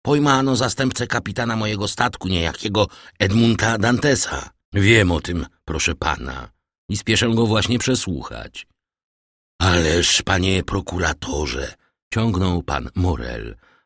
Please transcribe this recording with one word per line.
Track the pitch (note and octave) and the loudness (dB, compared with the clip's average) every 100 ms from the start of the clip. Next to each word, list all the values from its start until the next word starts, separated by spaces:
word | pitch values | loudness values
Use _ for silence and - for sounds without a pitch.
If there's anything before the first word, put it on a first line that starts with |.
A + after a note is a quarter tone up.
Pojmano | - D3 D3 C3+ C3+ B2 | 0 2 4 2 2 0
zastępcę | B2 - C3 - A#2+ | 0 0 -2 -2 -4
kapitana | A#2 G2+ G2 A#2 A2 | -4 -4 -4 -4 -2
mojego | G#2+ G#2 G2+ | -2 -2 -2
statku, | - B2 - F#2 | 0 -2 -2 -2
niejakiego | F2+ E2 - G#2+ G#2 G2 - - - | 0 0 -4 -2 0 0 -2 -14 -2
Edmunda | G2 A2 A#2 A2 A2 A2+ | 2 4 4 4 0 2
Dantesa.” | A2 B2 D3 C3 - C2+ - - _ | 2 2 2 2 0 -6 -10 -18 _
„Wiem | G2+ G2+ A2+ F2+ | 2 6 6 6
o | E2+ | 2
tym, | - F2 C#2+ _ - | -2 -4 -6 _ -8
proszę | D#2+ - D2+ | -4 -4 -2
pana, | D#2+ B1+ C2 C2 B1+ _ _ _ - | -4 -4 -6 -10 -14 _ _ _ -8
i | G2+ | -4
spieszę | - G#2+ A#2+ | -2 0 2
go | A2+ A2+ | 2 2
właśnie | G#2+ G2 A#2+ | 2 0 0
przesłuchać.” | C3 B2 - D2 - A1+ A1 - - _ _ _ _ _ _ _ _ - | 0 -2 -2 -6 -8 -12 -14 -16 -20 _ _ _ _ _ _ _ _ -2
„Ależ, | F#2 F2 D#2+ E2+ - - | 2 2 4 2 2 0
panie | - F#2+ F#2+ F#2 | 2 2 2 0
prokuratorze”, | - G2 - F2+ E2+ D2 - C#2+ D2 B1+ C2+ - _ _ _ | 0 -4 -4 -2 -2 -4 -6 -4 -4 -4 -8 -10 _ _ _
ciągnął | A2+ A2+ F2+ F#2 F2 | -2 0 2 2 0
pan | - C#2+ B1 - | -2 -4 -4 -2
Morel, | F2+ C2 A#1+ A#1 G#1+ G#1 _ _ | 0 0 -4 -8 -10 -14 _ _